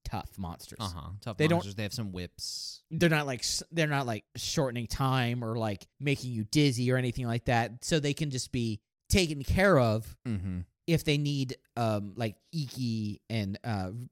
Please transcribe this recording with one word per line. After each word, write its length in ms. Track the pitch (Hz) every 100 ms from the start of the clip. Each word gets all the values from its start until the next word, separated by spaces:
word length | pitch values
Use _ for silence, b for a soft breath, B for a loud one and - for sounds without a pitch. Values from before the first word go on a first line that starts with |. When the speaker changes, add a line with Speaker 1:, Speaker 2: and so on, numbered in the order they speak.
Speaker 1:
tough 340 | - 101 - -
monsters. 420 | 85 - - -
Speaker 2:
Uh-huh. 280 | 101 85 82 101
Tough 160 | 120 107
Speaker 1:
They 100 | 156
don't 100 | 170
Speaker 2:
monsters. 180 | 101 98
They 80 |
have 100 | 104
some 180 | - 104
whips. 720 | 92 87 - - - - - _
Speaker 1:
They're 180 | 160 170
not 160 | 156 143
like 140 | 120
s-, 240 | - - -
they're 160 | 165 151
not, 180 | 143 123
like, 200 | 107 - -
shortening 520 | - - 131 120 113
time 560 | - 135 131 120 123
or, 140 | 113 113
like, 300 | 110 98 - -
making 320 | 139 139 127
you 120 | 113 107
dizzy 460 | 151 143 120 123
or 60 | 127
anything 280 | 123 135 120
like 200 | 117 -
that. 380 | 117 113 120 -
So 140 | 160
they 140 | 143
can 160 | 143 151
just 220 | 131 -
be 300 | 127 117 104 _ _ -
taken 340 | 202 165 143
care 360 | - 190 196 151
of 360 | 113 110 - - 123
Speaker 2:
Mm-hmm. 320 | 101 95 90 87 _ -
Speaker 1:
if 160 | 160
they 140 | 160 147
need, 380 | 147 143 127 - _ -
um, 360 | 113 104 101 113
like, 200 | 113 - _
Iki 720 | 160 131 131 123 110 104 95 -
and, 280 | 110 98 104
uh, 280 | 120 101 92 113 127